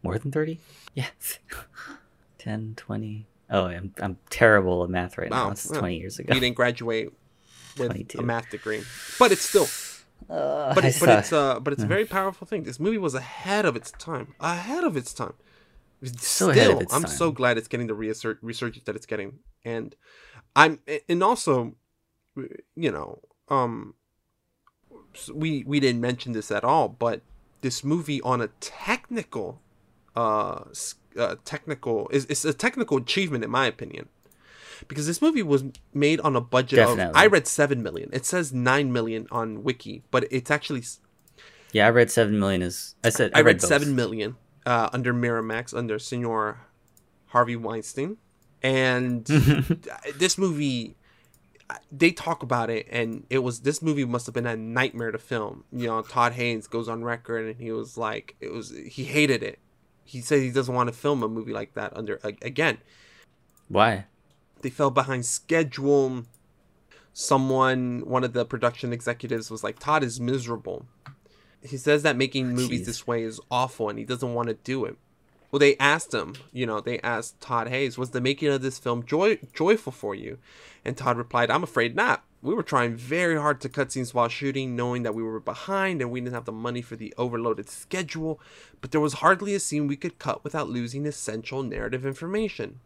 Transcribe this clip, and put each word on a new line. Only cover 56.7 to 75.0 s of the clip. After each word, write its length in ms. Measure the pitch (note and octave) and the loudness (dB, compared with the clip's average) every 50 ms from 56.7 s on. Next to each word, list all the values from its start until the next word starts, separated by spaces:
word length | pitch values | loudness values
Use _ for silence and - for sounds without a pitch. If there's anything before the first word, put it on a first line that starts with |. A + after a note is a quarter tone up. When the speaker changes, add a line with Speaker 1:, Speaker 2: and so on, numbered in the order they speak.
| - A#2 A#2 A2+ | -6 -6 -4 -4
Speaker 2:
on 160 | A2+ A2+ A#2 | -8 -6 -4
record, 400 | A#2+ A#2 A#2 A#2 - A#2 A2+ A2 | -6 -6 -6 _ -6 -6 -4 -4
and 140 | A2 A2 A#2+ | -6 -8 -10
he 100 | A#2+ A2+ | -8 -6
was 280 | A2+ A2+ A2+ B2 - A#2 | -6 -6 -8 -8 -8 -6
like, 360 | A2+ G#2+ G#2+ G#2+ - - - _ | -4 -4 -4 -6 -10 -12 -18 _
it 100 | - - | -12 -10
was, 200 | - A#2 G#2+ - | -8 -10 -10 -12
he 340 | - B1 - - - - C3 | -14 -16 -16 -14 -10 -10 -10
hated 380 | C#3 C3 D3+ D3+ C#3+ C#3 C#3+ - | -2 2 4 4 4 4 0 0
it. 160 | G2+ - _ _ _ _ _ _ _ _ _ _ | -6 -10 _ _ _ _ _ _ _ _ _ _
He 180 | _ - B2+ A#2+ | _ -16 -12 -2
said 180 | - D3+ C#3+ | 2 2 4
he 100 | C3+ B2+ | 4 4
doesn't 240 | A#2+ C3+ C3 B2 B2 | 0 0 0 2 2
want 140 | B2 B2 A#2 | 0 0 0
to 60 | A2+ | -2
film 280 | - - C#3+ D3 C3 A#2 | -2 0 0 0 2 0
a 60 | A2 | -2
movie 240 | A2+ A2+ A2 A2+ A2 | -4 -6 -8 -6 -8
like 220 | G#2+ A2 - _ | -8 -8 -8 _
that 200 | A2 G#2 G#2 - | -8 -8 -8 -8
under, 240 | F#2+ A2+ G#2 G2+ - - | -8 -6 -6 -6 -6 -6
a-, 80 | G#2+ G#2 - | -8 -8 -8
again. 380 | - A#2 C3 B2+ D#3 D#3 A2+ - _ _ _ _ - - _ - - _ _ _ _ _ _ _ _ _ | -10 -8 -2 0 0 0 0 -4 _ _ _ _ -20 -20 _ -20 -20 _ _ _ _ _ _ _ _ _
Speaker 1:
Why? 380 | - G2 G#2 A#2 G#2+ F#2+ G2 _ _ _ _ _ _ _ _ _ _ _ - | 4 6 6 6 4 0 -6 _ _ _ _ _ _ _ _ _ _ _ -10
Speaker 2:
They 60 | C3 | -10
fell 220 | B2 - D3 C#3 | -2 0 0 4
behind 340 | B2 C3+ B2+ C3+ C3+ B2+ B2 | 4 2 2 2 -2 -2 -2
schedule. 1000 | - - - _ - D#3+ E3 E3 C#3+ - - C3+ C#3+ C#3+ C#3 C3+ C3 B2+ B2 A#2 - _ _ _ _ _ _ _ _ _ _ _ _ _ - _ _ _ | -4 -6 -6 _ 0 2 2 2 0 -4 -2 2 4 6 6 4 2 0 -6 -8 -12 _ _ _ _ _ _ _ _ _ _ _ _ _ -20 _ _ _
Someone, 880 | - - - D3 C3+ C3 C3 C3 C3 C3 C3 C3 B2+ B2+ B2 A#2+ B2 - | -10 0 2 4 4 4 4 4 4 6 4 4 2 0 -2 -4 -6 -6
one 180 | - B2 B2+ B2+ | -2 0 0 0
of 80 | B2 A#2 | 0 0
the 120 | B2 A#2 | -2 -2
production 480 | - - A#2+ B2 A#2+ A#2+ - - B2 A#2+ | -2 -2 0 0 0 0 0 -6 -6 -6
executives 580 | A#2+ A#2+ B2 A#2+ - - A#2 A#2 A#2 A2 - | -4 -4 -6 -6 -6 -6 -6 -4 -4 -4 -8
was 140 | A2 A2 - | -12 -8 -8
like, 140 | G#2+ A2 - | -8 -8 -6
"Todd 260 | - D3 D3+ D#3 C#3 | -2 0 2 2 2
is 160 | A#2+ A#2 - | 0 -4 -4
miserable. 640 | A#2 A#2+ C3 C3+ A#2+ A#2+ A#2 A2 - - F2+ - - - _ _ _ - - _ _ _ _ _ _ _ _ _ - | -4 -2 -2 -4 -4 -6 -8 -8 -6 -10 -10 -10 -12 -18 _ _ _ -20 -20 _ _ _ _ _ _ _ _ _ -16
He 140 | C3 C#3 | -12 -12
says 260 | C3 - D3+ D3 D3+ C#3+ | -4 2 2 2 4 4
that 140 | D#3+ C3+ | 2 2
making 380 | A#2+ C3+ C3+ C3+ C#3 C3 B2+ B2 | 2 0 0 0 -2 -2 0 0
movies 280 | B2 B2+ A#2+ B2 A#2+ - | -2 -2 -2 -2 -4 -4
Speaker 1:
Jeez. 40 | |
Speaker 2:
this 200 | A#2+ A2 - - | -4 -8 -8 -4
way 160 | - A#2+ A#2 A2+ | -4 -2 -2 -2
is 180 | A2+ A2 A2+ - _ | -4 -8 -10 -8 _
awful, 380 | B2+ B2 B2+ C3 - - A2+ G#2 | 0 0 0 0 -2 -4 -4 -4
and 100 | G#2 A2+ | -4 -6
he 60 | A2 | -6
doesn't 280 | G#2+ B2+ B2 B2+ B2 A#2+ | -6 -6 -4 -4 -4 -2
want 140 | A#2+ A#2+ A#2 | -2 -2 -2
to 60 | A2 | -4
do 300 | - _ - B2+ C3 A2+ | -6 _ -6 -4 -4 -4
it." 120 | - - _ | -6 -6 _